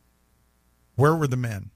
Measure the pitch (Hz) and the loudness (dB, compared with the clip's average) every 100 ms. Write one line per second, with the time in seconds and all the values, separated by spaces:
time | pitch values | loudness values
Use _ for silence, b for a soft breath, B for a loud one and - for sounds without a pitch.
0 | _ _ _ _ _ _ _ _ _ - | _ _ _ _ _ _ _ _ _ 2
1 | 147 165 143 127 120 101 98 | 2 2 0 -2 -6 -8 -14